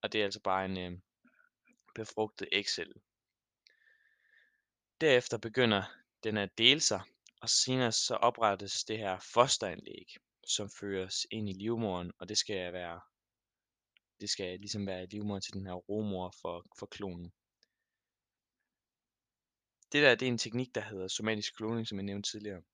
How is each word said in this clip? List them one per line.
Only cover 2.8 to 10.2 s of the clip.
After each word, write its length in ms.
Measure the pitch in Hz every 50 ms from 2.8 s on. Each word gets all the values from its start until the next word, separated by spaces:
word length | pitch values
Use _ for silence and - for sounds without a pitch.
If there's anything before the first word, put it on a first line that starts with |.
| 85 - - - _ _ _ _ _ _ _ _ _ _ _ _ _ - _ _ _ _ _ _ _ _ _ _ _ _ _ _ _ _ _ _ _ _ _ _ _ _ _ _
Derefter 360 | 160 156 135 123 - - - 110
begynder 460 | - 113 107 131 127 117 110 98 92 - - - _ _ _ _ -
den 140 | 110 104 107
at 200 | 101 92 _ -
dele 240 | 113 123 139 156
sig, 200 | - - 110 95 95 - _ _ _ - _ _
og 80 | - 113
senere 420 | - - - 131 127 131 127 117
så 240 | 110 - - - 123
oprettes 680 | - - 120 120 - 113 107 98 95 101 98 - - -
det 140 | - 110 110
her 220 | 110 98 92 92
fosteranlæg, 960 | - - - - - - - - - 98 85 - - - - - - - - -